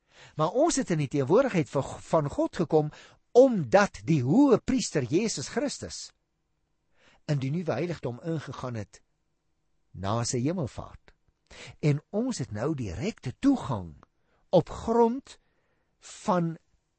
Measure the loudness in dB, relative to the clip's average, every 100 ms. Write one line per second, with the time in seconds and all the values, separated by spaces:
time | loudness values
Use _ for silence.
0 | _ -20 -14 -4 -2 2 2 2 -2 -2
1 | -2 -2 2 4 4 0 -2 -2 -4 -8
2 | -2 0 0 -2 -4 -2 0 2 2 -4
3 | -20 _ _ 6 8 6 2 4 4 0
4 | 0 2 4 4 6 4 2 -2 -2 -4
5 | -2 0 -2 -4 -8 -6 -6 -6 -10 -12
6 | -16 _ _ _ _ _ _ _ _ _
7 | _ _ -6 -4 -2 -4 -2 -4 -4 -6
8 | -8 -8 -6 -6 -8 -10 -8 -8 -10 -16
9 | _ _ _ _ _ _ _ _ _ -8
10 | -4 -2 -2 -2 -2 -2 -6 -8 -16 -18
11 | _ _ _ _ _ -20 -20 -4 0 0
12 | -2 -4 -4 -4 -6 -4 -4 -4 -6 -6
13 | -6 -6 -10 -2 2 2 0 -6 -8 -14
14 | -20 _ _ _ _ 2 2 -2 -2 2
15 | 2 2 -8 -20 _ _ _ _ _ _
16 | -20 -8 -2 0 0 -4 _ _ _